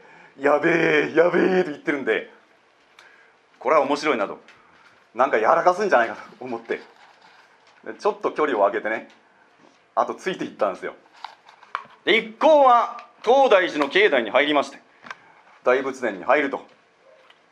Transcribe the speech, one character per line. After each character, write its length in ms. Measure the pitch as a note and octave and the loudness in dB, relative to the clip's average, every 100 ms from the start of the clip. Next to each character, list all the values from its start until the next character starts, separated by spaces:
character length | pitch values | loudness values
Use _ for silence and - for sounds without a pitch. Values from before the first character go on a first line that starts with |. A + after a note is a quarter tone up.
| - - - - | -20 -20 -20 -6
「や 200 | C#3 D3 | 0 0
べ 500 | D#3+ E3+ E3 D3+ - | 0 0 0 0 0
え、 40 | |
や 160 | D3 E3+ | 2 2
べ 300 | - F#3 F3+ | 2 0 0
え」 40 | D3+ | -2
と 60 | |
言 80 | C#3+ | -6
っ 20 | |
て 80 | D#3+ | -6
る 60 | C#3+ | -6
ん 80 | A2+ | -2
で、 260 | G2 - - _ _ _ _ _ _ - _ _ _ _ _ | -4 -4 -20 _ _ _ _ _ _ -20 _ _ _ _ _
こ 100 | A#2+ | 0
れ 40 | D#3 | 2
は 60 | |
面 160 | C#3 C#3+ | 2 -2
白 180 | D3+ A#2+ | -2 -2
い 20 | |
な 80 | F#2+ | -4
と、 140 | D#2 _ _ _ _ _ _ _ | -8 _ _ _ _ _ _ _
な 120 | A2 C#3 | -2 0
ん 60 | |
か 60 | A#2+ | 2
や 160 | A2+ | 2
ら 80 | D#3+ | 2
か 120 | E3+ | 2
す 120 | F3+ G#3 | 0 0
ん 40 | |
じ 60 | C3 | 0
ゃ 20 | |
な 80 | A2 | 0
い 20 | |
か 80 | G#2 | -6
と 60 | - - | -16 -18
思 160 | B2+ A2+ | -12 -12
っ 60 | |
て、 180 | - G2+ - _ - _ _ _ _ _ _ _ | -8 -10 -10 _ -20 _ _ _ _ _ _ _
で、 120 | - A2 | -20 -6
ち 80 | G3+ | -6
ょ 40 | |
っ 100 | G3+ | -4
と 100 | B2+ | -8
距 140 | - D3+ | -4 -4
離 120 | A2 | 0
を 40 | |
空 100 | G2+ | 0
け 100 | G#2+ | 0
て 80 | G#2+ | -6
ね、 200 | A2 - _ _ _ _ _ _ _ _ | -8 -10 _ _ _ _ _ _ _ _
あ 120 | - A#2+ | -4 -4
と 100 | A2+ | -4
つ 140 | F#3+ | -8
い 60 | F3 | -8
て 80 | C#3 | -10
い 20 | |
っ 40 | |
た 180 | - G#2 | -4 -4
ん 60 | F2+ | -4
で 40 | |
す 60 | F2 | -12
よ。 100 | - _ _ - - _ _ _ - - _ D3+ | -14 _ _ -20 -20 _ _ _ -14 -14 _ -2
で、 100 | A3 | -2
一 160 | A3 - | -2 0
行 280 | D4+ D4+ | 4 6
は 420 | C4 A#3+ G#3 - - _ G#3 | 6 4 2 -8 -20 _ 0
東 240 | C4+ B3+ | 4 6
大 180 | G3 E3 | 4 2
寺 100 | D3 | -2
の 120 | C#3 | -2
境 200 | F3+ G#3 | 2 2
内 140 | C3+ | 2
に 60 | A2 | 0
入 160 | B2 D3 | 0 2
り 80 | |
ま 100 | C#3+ | 0
し 60 | B2 | -2
て、 100 | - _ _ - - _ _ _ _ B2 | -10 _ _ -20 -20 _ _ _ _ 0
大 160 | C3+ | 0
仏 180 | C3 - | -2 -6
殿 180 | A#2+ F#2+ | -6 -6
に 60 | |
入 200 | F2 D3 | 0 0
る 60 | C3+ | 0
と、 120 | G#2+ - _ _ _ _ _ _ _ _ | -6 -12 _ _ _ _ _ _ _ _